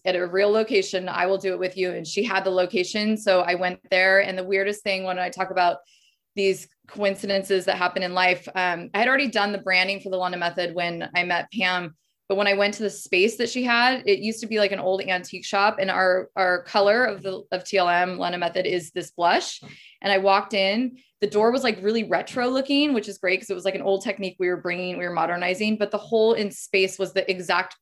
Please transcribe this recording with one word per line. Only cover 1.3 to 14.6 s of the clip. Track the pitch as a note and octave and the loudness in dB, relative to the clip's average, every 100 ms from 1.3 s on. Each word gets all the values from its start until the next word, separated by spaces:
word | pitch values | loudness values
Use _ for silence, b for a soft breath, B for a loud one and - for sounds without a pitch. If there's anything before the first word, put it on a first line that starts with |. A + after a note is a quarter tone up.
| F#3+ | 0
do | F#3+ | -2
it | F3+ | -2
with | F3+ F#3 | -4 -2
you." | F3+ | -4
And | F3 D#3+ | -4 -6
she | G3 A3+ | -4 0
had | F#3+ | 0
the | F#3+ | 2
location. | F#3 F3+ G3 F3+ G#3+ G#3+ G#3+ | 2 2 0 -2 -2 0 0
So | G#3 F#3 | 4 4
I | F3 F3+ | 4 0
went | F3+ F#3 - | -2 -4 0
there. | F#3 F#3+ G3 | 2 6 4
And | G3 F#3 | 2 -2
the | |
weirdest | F#3 F#3+ G3 G#3 | -2 0 0 -2
thing, | G#3 F#3+ F#3 | -4 -2 -2
when | F3+ | -4
I | F3+ | -4
talk | F#3 F#3 | -4 -2
about | F#3 F3 - b b b b _ G3+ | 2 2 2 b b b b _ 0
these | G3 E3+ - _ - | 0 0 -6 _ -16
coincidences | G#3 G3+ G3 G3+ G3 G3 F#3+ F#3 | -4 -2 -2 -2 -2 0 0 0
that | F#3 | 0
happen | F3+ F#3+ | 0 -2
in | F3+ | -2
life, | F3+ F3+ F3+ - | 2 2 2 -4
um, | F#3 F3+ E3+ F3 | -2 -2 -2 -4
I | G3+ | 0
had | B3 | 2
already | C4+ C4+ | 2 0
done | G#3+ G#3 | 0 -2
the | G3+ | -2
branding | F#3 F#3 F#3+ G3 | 0 2 2 -2
for | F#3+ | -4
the | F#3 | -2
London | F3+ F3 | -2 -2
Method | E3+ E3+ F3 E3+ | -2 -2 -4 -2
when | E3+ E3+ - F3+ | -4 -4 -4 -2
I | |
met | F3 F3 - | 0 -2 -4
Pam. | G#3+ F#3 F3+ E3+ - _ _ - | -4 -2 -2 -4 -12 _ _ -4
But | G3 | 0
when | G3+ | 2
I | |
went | G3 G3+ G#3 | 2 0 0
to | |
the | G#3 | -6
space | - - F3+ G#3+ A#3 | -6 -2 2 2 0
that | A#3 | -4
she | B3+ | -2
had, | B3 A#3 B3 C4 - | 0 2 2 2 0
it | G3 | 0
used | G#3+ A3 | 0 -6
to | A3 | -4
be, | |
like, | G#3+ | 0